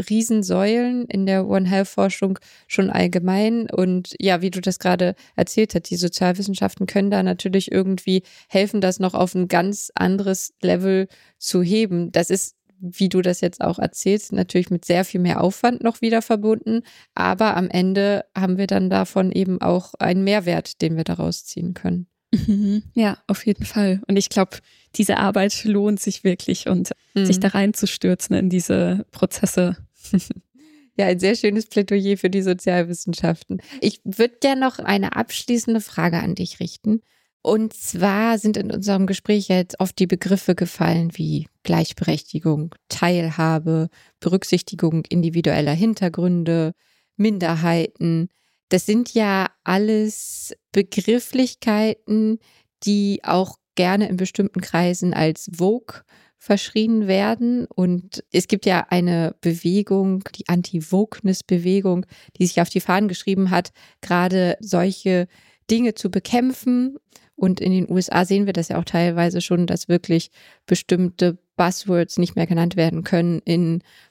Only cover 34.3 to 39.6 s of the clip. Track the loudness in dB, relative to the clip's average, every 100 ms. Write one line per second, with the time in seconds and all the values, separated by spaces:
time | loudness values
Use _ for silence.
34.3 | 2 0 2 0 0 0 0 0 -2 -4
35.3 | -6 -2 -2 0 -2 -2 -2 0 0 -2
36.3 | -4 -6 -8 -10 -4 -2 -2 -4 _ _
37.3 | _ 0 0 0 -6 -10 0 0 2 2
38.3 | 2 0 -2 -4 -4 0 0 0 -2 0
39.3 | 0 2 0